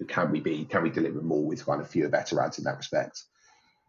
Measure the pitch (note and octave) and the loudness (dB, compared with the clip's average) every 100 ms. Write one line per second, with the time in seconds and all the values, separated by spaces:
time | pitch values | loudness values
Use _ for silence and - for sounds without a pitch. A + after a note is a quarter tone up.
0 | E2+ - E2 D2+ - D#2 D2+ G2 E2 D#2 | -4 0 2 2 0 -2 0 0 2 2
1 | D#2 C#2 E2 D2+ D2+ D#2 - D2 D#2 E2+ | 0 0 0 2 2 -2 -2 -2 0 0
2 | C#2+ D2 - D#2+ C#2+ - C#2 - - D2+ | 2 2 2 0 0 -2 -4 -4 -2 -2
3 | D#2 - - _ _ _ _ _ | -2 -6 -18 _ _ _ _ _